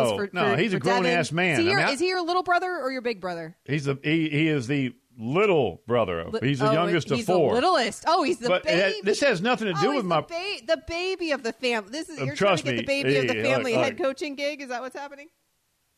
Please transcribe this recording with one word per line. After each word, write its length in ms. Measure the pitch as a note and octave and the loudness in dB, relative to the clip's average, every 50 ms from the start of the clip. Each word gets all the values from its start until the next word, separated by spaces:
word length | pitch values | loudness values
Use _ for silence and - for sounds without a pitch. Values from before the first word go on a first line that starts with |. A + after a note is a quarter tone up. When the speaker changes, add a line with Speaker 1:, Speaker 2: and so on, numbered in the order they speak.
| C3 A#2 | 4 2
Speaker 1:
no. 60 | G#2 | 2
Speaker 2:
For, 120 | G2 G2+ - - | 0 -2 -2 -2
Speaker 1:
No, 180 | F3+ D#3+ - - | 0 2 2 2
Speaker 2:
for, 60 | C3 | 2
Speaker 1:
he's 120 | G3+ A3+ F#3 | 2 2 0
a 60 | D3+ | 0
Speaker 2:
for 60 | - | 0
Devin? 180 | F3+ - - F3+ | 2 2 2 2
Speaker 1:
grown-ass 280 | E3+ - F3 D3+ - | 2 2 2 0 0
man. 200 | D3 E3+ F3+ F3+ D3+ | 0 0 2 2 2
Speaker 2:
Is 60 | A#2+ | 2
he, 60 | - F4 | 2 2
your, 100 | G4+ G4 | 2 2
Speaker 1:
I 40 | - | 2
mean, 60 | G3+ | 0
I 20 | C#4+ | 0
Speaker 2:
is 60 | B3 | 0
he 80 | E4+ F#4 | 0 0
your 120 | F#4 F4+ F4 | 0 0 0
little 180 | D#4+ F4+ F#4 F4+ | 0 0 0 2
brother 260 | F4+ F4 F4 F#4 F#4 F4+ D#4+ | 2 2 2 2 -2 -4 -4
or 100 | B3+ C4 | -4 -4
your 100 | C4 B3+ | -4 -4
big 200 | A3 A#3+ A#3 F#3 | -4 -6 -6 -4
brother? 340 | F3 F3+ F3 E3+ E3 D#3+ - _ _ | -6 -6 -6 -6 -8 -12 -14 _ _
Speaker 1:
He's 220 | - C#3 D#3 C#3 | -4 -2 -2 0
the, 120 | C#3 C#3+ C3+ - | -2 -4 -2 -2
he, 240 | D3+ D#3 E3 D#3 D#3 | 0 0 0 0 0
he 180 | D3 C#3+ D#3+ D#3+ | 0 0 2 2
is 180 | D3+ C#3+ A#2 | 2 0 0
the 260 | A2+ D3 C#3 C3+ B2 - _ _ _ _ | 0 0 0 0 -2 -4 _ _ _ _
little 640 | - A2 A#2+ C#3 F#3 G#3+ G#3 F3 D3+ B2 F#2+ E2 - _ | -10 -6 -2 0 2 4 4 4 4 2 0 -2 -6 _
brother 320 | - A#2+ A#2+ A2 F#2 F2 E2 | 0 0 2 2 2 0 -4
of. 140 | E2 E2+ - | -4 -6 -4
Speaker 2:
Li-, 160 | A3 A2 C3+ | -2 0 0
Speaker 1:
He's 100 | C#3+ B2+ | 0 2
the 100 | C3 - | 2 2
Speaker 2:
oh, 40 | - | 2
Speaker 1:
youngest 360 | D#3+ F3 F3 F3 E3+ - - | 2 2 2 0 0 0 -2
of 60 | G#3 | -2
Speaker 2:
he's 80 | A#3+ G#3+ | -2 0
the 80 | - F3+ | 0 2
Speaker 1:
four. 200 | F3+ D3+ - G3+ | 4 4 4 4
Speaker 2:
littlest. 500 | A#3+ C#4 F#4 F#4 D4 A#3 - - - - | 4 2 4 2 2 0 -2 -4 -4 0
Oh, 160 | - E4 F#4+ E4 | 2 2 2 2
he's 160 | - - - | 0 -2 -2
the 100 | A3+ B3 | 0 0
Speaker 1:
But 140 | F3+ F3 - | 0 0 0
it 40 | |
Speaker 2:
baby. 260 | D#3 D#3+ F3 G3 G3 G#3 | 0 2 2 2 2 0
Speaker 1:
ha-, 60 | G#3 - | 0 0
this 180 | G3 A3 - | 0 0 2
has 200 | C#4+ C#4 A3 D#3+ | 2 2 2 2
nothing 260 | F#3+ A#3+ B3+ - A3 | 0 0 0 0 0
to 60 | G3+ F3 | -2 0
do 60 | - | 0
Speaker 2:
Oh, 80 | - B3 | 0 2
Speaker 1:
with 60 | D4 | 2
Speaker 2:
he's 60 | C#4 G3+ | 0 0
Speaker 1:
my 180 | F3 E3+ D3+ | 0 0 0
Speaker 2:
the 60 | - | 0
ba-, 380 | - E4+ E4+ F#4 G4+ G4 C#4 A3+ | -2 -6 -6 -6 -6 -8 -6 -2
the 160 | C4+ D#4+ D#4 - | -2 -2 -2 -2
baby 440 | - E4 E4+ F4+ F#4+ F#4+ F4 F4 D#4+ | -6 -6 -4 -4 -4 -4 -4 -2 -2
of 120 | C#4+ B3+ C4+ | -2 -2 -4
the 100 | A3+ A3+ | -6 -6
family. 380 | - C4 B3 A#3+ A3+ G3+ F#3+ | -4 -2 -2 -2 -2 -4 -6
This 180 | A#3+ D#4 D#4 E4 | -8 -10 -10 -8
is, 100 | D#4+ C#4 | -8 -6
Speaker 1:
Uh, 60 | C3+ | -6
Speaker 2:
you're 100 | C3 G3 | -4 -2
Speaker 1:
trust 280 | - F#3+ G3+ F#3 D3+ - | 0 2 2 2 2 0
Speaker 2:
trying 100 | C3+ B2 | -2 -2
to 60 | A2+ A2+ | -2 0
get 40 | |
Speaker 1:
me. 100 | - - | 0 0
Speaker 2:
the 60 | - - | 0 2
baby 140 | C3 C#3+ C#3 | 2 2 2
of 80 | C3 | 2
the 140 | B2 B2 - | 0 0 0
Speaker 1:
Hey, 20 | G#2+ | 0
Speaker 2:
family 300 | - - - - B3 A3+ | 0 0 0 0 0 2
Speaker 1:
look, 100 | - - | 2 2
Speaker 2:
head 140 | C4 B3 - | 0 0 -2
Speaker 1:
look. 60 | F4 | -2
Speaker 2:
coaching 300 | C4+ C4+ - F4+ D4 C#4 | -2 -2 -4 -6 -8 -6
gig. 260 | B3+ C#4+ C#4+ D4+ C#4 | -4 -4 -4 -4 -6
Is 60 | C#4+ | -8
that 140 | B3 B3+ A#3 | -8 -8 -8
what's 160 | B3+ C4 - | -8 -10 -10
happening? 320 | D4 C#4 C#4+ C#4+ C#4 C#4+ D#4+ _ _ _ _ _ _ _ _ _ _ _ _ _ | -12 -12 -14 -14 -18 -20 -20 _ _ _ _ _ _ _ _ _ _ _ _ _